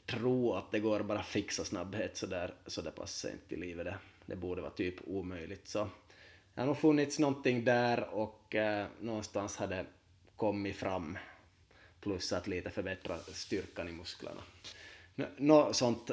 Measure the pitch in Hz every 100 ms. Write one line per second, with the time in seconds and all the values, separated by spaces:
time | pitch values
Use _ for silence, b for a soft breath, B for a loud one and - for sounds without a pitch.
0 | - 113 123 127 120 95 - 107 107 104
1 | 104 104 - 104 98 - 82 95 95 104
2 | 95 - 92 92 90 - - - 80 -
3 | - - - - - - 90 85 87 95
4 | B B - 95 90 90 71 - 90 90
5 | - 95 90 90 80 98 - 104 101 B
6 | B B B B B - 131 139 160 147
7 | 143 - 143 135 131 123 120 120 120 117
8 | 107 101 107 - - 107 107 104 101 -
9 | 113 107 107 101 101 - 95 92 87 -
10 | _ - - - 107 101 98 92 98 92
11 | 80 90 B B B B - B B B
12 | 104 92 - 92 98 90 87 104 92 92
13 | - 82 - 90 - 101 90 - 87 82
14 | - - - - - B B B B B
15 | B - - - 143 151 117 117 123 117
16 | -